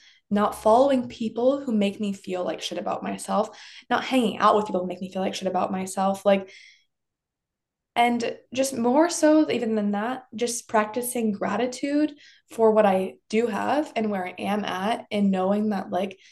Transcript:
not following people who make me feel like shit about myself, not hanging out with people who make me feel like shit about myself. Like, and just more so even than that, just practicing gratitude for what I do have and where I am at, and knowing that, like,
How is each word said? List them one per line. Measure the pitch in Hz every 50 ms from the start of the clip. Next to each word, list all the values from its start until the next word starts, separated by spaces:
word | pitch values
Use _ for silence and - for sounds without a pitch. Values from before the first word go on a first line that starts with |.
| _ _ _ _ _ _
not | 202 202 208 196 -
following | - - 220 220 247 269 277 269 254 240 -
people | - - 233 220 - 233 240 262 285 277
who | 277 262 220
make | 208 196 196 202 220
me | 214 202 196
feel | 196 - 190 185 180 180
like | 165 160 - -
shit | - - -
about | - - - - -
myself, | 98 - 190 - - 95 196 220 - - - - - - - - -
not | 247 - -
hanging | - 262 262 233 190 - -
out | 196 214 -
with | 208 208
people | - 185 180
who | 180
make | 180 180 - 185
me | 185 -
feel | 190
like | 190 - -
shit | - 190 185
about | 185 180 202 196
myself. | 196 185 190 190 - 196 190 196 196 196 -
Like, | 202 196 196 190 - - - - - _ _ _ _ _ _ _ _ _ _ _ _ _ _ _ _ _ _ _ _ _ _ _ _ _
and | 240 240 240 240 233 226 - - - _ _ -
just | 254 269 269 262
more | 233 233 247 254 294 330 339
so | 339 - 311 302 302 311 302 285
even | - 233 240 220 220
than | 214 208 202
that, | 202 202 214 240 254 254 - _ -
just | 214 240 233 233 - -
practicing | - - 214 214 214 - 247 240 - - 240 226 214 202
gratitude | 196 - 190 202 214 240 254 - - - 285 285 294 302 294 - - - - _ _ _ _
for | - - 226 220
what | 214 214 214
I | 202 190 190 190 190 - - _ _
do | - 220 240 226
have | 202 196 202 208 254 294 311 - -
and | 233 220 214
where | 208 190 180
I | 180 180 -
am | - 196 202 214 202
at, | - - 185 190 214 240 240 - -
and | - 208 202 196
knowing | 190 185 185 190 202 208 214 214
that, | 208 190 - -
like, | 190 180 196 190 - - _ -